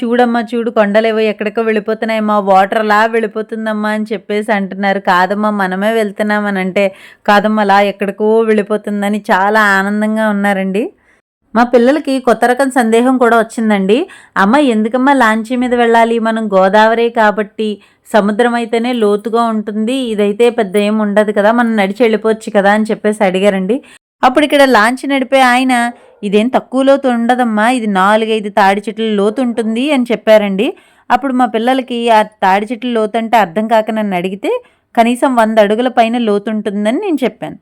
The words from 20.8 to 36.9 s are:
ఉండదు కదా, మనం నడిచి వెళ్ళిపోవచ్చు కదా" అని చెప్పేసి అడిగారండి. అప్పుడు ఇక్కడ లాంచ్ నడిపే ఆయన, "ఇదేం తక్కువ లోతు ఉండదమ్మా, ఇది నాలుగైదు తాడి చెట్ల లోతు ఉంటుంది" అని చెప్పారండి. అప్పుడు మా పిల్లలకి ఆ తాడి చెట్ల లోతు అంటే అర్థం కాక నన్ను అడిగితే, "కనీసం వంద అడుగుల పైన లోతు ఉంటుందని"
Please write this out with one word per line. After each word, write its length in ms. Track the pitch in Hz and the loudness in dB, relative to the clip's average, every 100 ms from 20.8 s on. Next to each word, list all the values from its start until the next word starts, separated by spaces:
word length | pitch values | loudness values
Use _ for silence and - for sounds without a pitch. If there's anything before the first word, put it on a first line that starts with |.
| 208 214 | 0 0
ఉండదు 340 | 208 202 208 | 0 0 0
కదా, 180 | 208 202 | 2 2
మనం 240 | 233 233 220 | 2 0 0
నడిచి 240 | 190 208 | -2 0
వెళ్ళిపోవచ్చు 460 | 233 214 220 220 220 208 | 0 0 -2 -4 -2 0
కదా" 160 | 196 | 2
అని 120 | 214 214 | 2 0
చెప్పేసి 300 | 208 214 214 | -2 -2 0
అడిగారండి. 520 | 202 185 202 190 185 254 - - _ _ | 0 0 0 0 -2 -4 -8 -20 _ _
అప్పుడు 220 | 254 262 | 0 2
ఇక్కడ 180 | 294 294 | 2 4
లాంచ్ 400 | 269 233 214 254 277 | 4 4 2 0 -4
నడిపే 320 | 277 254 269 | -4 0 2
ఆయన, 340 | 254 247 262 240 240 247 _ _ | 4 2 2 0 -2 -6 _ _
"ఇదేం 260 | 208 208 233 | -2 0 2
తక్కువ 340 | 240 - 262 | -2 -2 0
లోతు 260 | 269 277 269 | 2 2 2
ఉండదమ్మా, 580 | 240 233 247 240 214 220 | -2 0 0 0 0 0
ఇది 180 | 262 220 | 0 -2
నాలుగైదు 600 | 190 196 214 220 220 208 | 0 2 2 0 -4 -2
తాడి 340 | 202 196 202 208 | 0 2 2 -4
చెట్ల 200 | 220 220 | -4 -2
లోతు 280 | 208 202 214 | 0 0 0
ఉంటుంది" 500 | 247 233 220 220 277 | -4 -2 -4 -2 -2
అని 140 | 277 240 | 0 0
చెప్పారండి. 560 | 220 - 214 202 190 262 - _ _ - | -2 4 4 4 -2 -4 -6 _ _ -2
అప్పుడు 220 | 254 269 | -2 0
మా 140 | 247 247 | -2 0
పిల్లలకి 640 | 220 233 262 254 240 233 | 0 0 -2 -2 -4 2
ఆ 100 | 220 214 - | 2 0 -2
తాడి 260 | 190 196 214 | 0 0 -2
చెట్ల 160 | 247 247 | -6 -4
లోతు 300 | 233 220 226 | -2 -2 -2
అంటే 180 | 226 226 | -4 -2
అర్థం 320 | 185 170 220 | -2 -2 0
కాక 220 | 226 220 | 0 0
నన్ను 260 | 220 208 180 | -4 -4 -4
అడిగితే, 360 | 185 196 311 480 - _ _ | -6 -6 -6 -6 -8 _ _
"కనీసం 420 | - 233 247 294 247 | 0 0 2 0 2
వంద 220 | 220 220 | 0 2
అడుగుల 300 | 202 214 254 | 2 2 -2
పైన 300 | 247 226 247 | 0 0 0
లోతు 320 | 226 202 208 | -2 -2 -2
ఉంటుందని" 500 | 214 208 202 208 | -6 -6 -4 -2